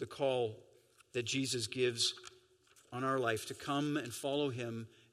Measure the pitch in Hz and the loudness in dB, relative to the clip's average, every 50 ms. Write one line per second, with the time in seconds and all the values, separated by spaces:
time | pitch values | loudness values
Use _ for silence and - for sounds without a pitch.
0 | 127 - - - 143 135 131 127 120 110 107 - - - - - _ _ _ - | -8 -8 -4 0 2 2 4 4 2 0 -2 -6 -16 -20 -20 -20 _ _ _ -20
1 | - _ - 127 117 110 - 135 135 117 127 123 110 107 - 131 127 123 117 113 | -12 _ -4 -2 -2 0 0 0 0 0 0 -2 -2 -2 0 2 2 2 4 2
2 | 110 - - - - - - - _ _ _ _ _ _ - - - - 123 123 | 0 0 0 -2 -10 -18 -18 -20 _ _ _ _ _ _ -20 -20 -16 -10 -6 -2
3 | 131 131 135 131 123 113 113 107 - - - - - 151 139 143 147 151 147 147 | 0 2 2 4 4 2 2 0 -2 -6 -10 -6 -2 0 2 2 2 2 2 0
4 | 117 117 110 - - 135 139 147 147 139 117 123 120 117 113 113 113 - - - | -2 -4 -6 -4 -2 0 2 2 2 0 0 -2 -4 -4 -6 -6 -8 -10 -14 -20
5 | - _ | -20 _